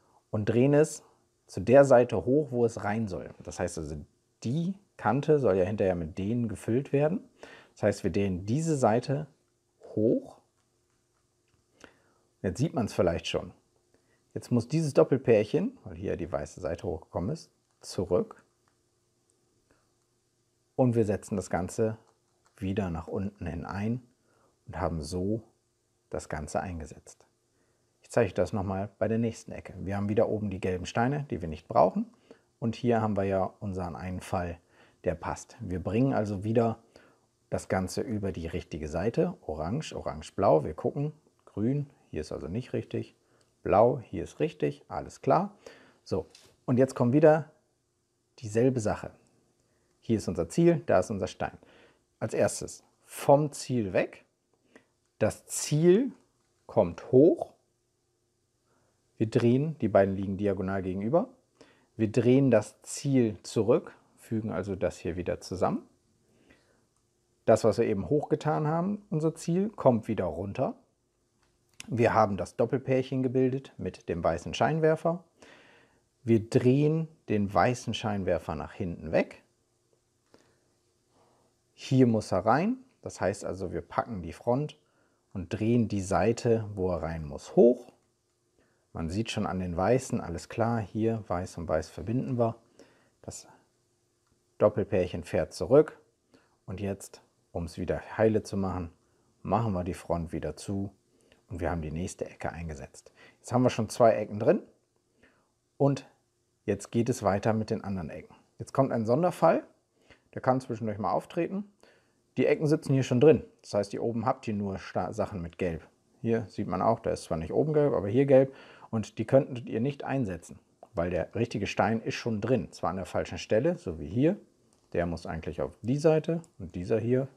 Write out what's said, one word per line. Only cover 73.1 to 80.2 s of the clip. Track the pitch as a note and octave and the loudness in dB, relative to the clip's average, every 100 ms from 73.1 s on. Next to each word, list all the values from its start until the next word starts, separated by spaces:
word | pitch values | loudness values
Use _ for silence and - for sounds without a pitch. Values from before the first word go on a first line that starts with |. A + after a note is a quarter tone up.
| C3 | -2
gebildet | B2+ B2+ C3 C3 - - | -2 2 0 0 -8 -10
mit | F#2 - - | -10 -8 -8
dem | E2+ | -2
weißen | E2 E2 E2 | 0 -2 -4
Scheinwerfer. | - A#2 D#3 D#3 D#3 E3 F3+ - _ - - - _ _ _ _ _ | -2 0 2 2 2 0 -4 -8 _ -20 -20 -20 _ _ _ _ _
Wir | A#2 A2+ G#2 | 2 2 4
drehen | B2+ B2 C3+ D3+ D#3+ D#3+ _ - | 2 4 4 4 0 -4 _ -4
den | G#2+ G2 | -2 2
weißen | F#2 G#2 B2 - | 4 4 2 -6
Scheinwerfer | G#2+ A2 G2+ F#2 E2+ - | -6 -4 -4 0 -2 -2
nach | D#2 D2+ | -8 -8
hinten | - F#2 E2+ D#2 | -8 -8 -8 -2
weg. | A#2+ - - _ _ _ _ _ _ _ _ | 0 0 -6 _ _ _ _ _ _ _ _